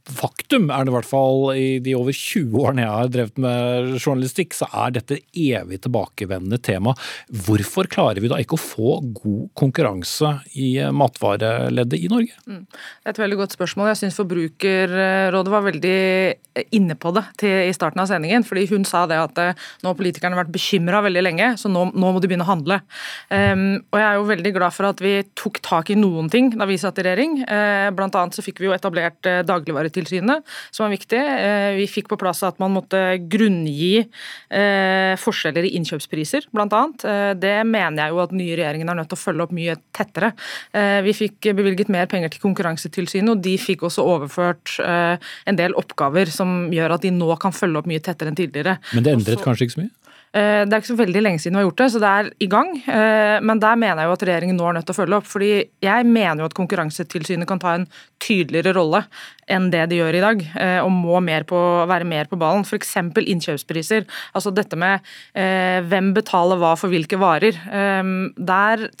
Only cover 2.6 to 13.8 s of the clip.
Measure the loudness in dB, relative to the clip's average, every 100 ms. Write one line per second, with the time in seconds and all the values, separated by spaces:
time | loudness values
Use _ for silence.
2.6 | 2 2 0 0 0 0 -2 -2 -2 0
3.6 | 0 0 -2 -2 0 0 -2 -4 -4 -4
4.6 | -6 -2 -2 -2 -4 -8 -8 -2 0 -2
5.6 | -4 -8 -2 -2 -2 -6 -6 -6 -4 -4
6.6 | -2 0 0 -2 -6 -16 -12 -6 0 0
7.6 | 0 -2 -2 2 0 2 -2 -2 -2 -4
8.6 | -4 -2 0 0 -4 -6 -4 -4 -4 -2
9.6 | 0 2 0 -2 -6 -2 -2 -2 -8 -4
10.6 | -2 0 0 2 2 2 -2 0 0 0
11.6 | 0 0 0 -2 0 0 0 -6 -18 -16
12.6 | -18 -20 -20 -12 -8 -4 -2 -2 -4 -4
13.6 | -4 0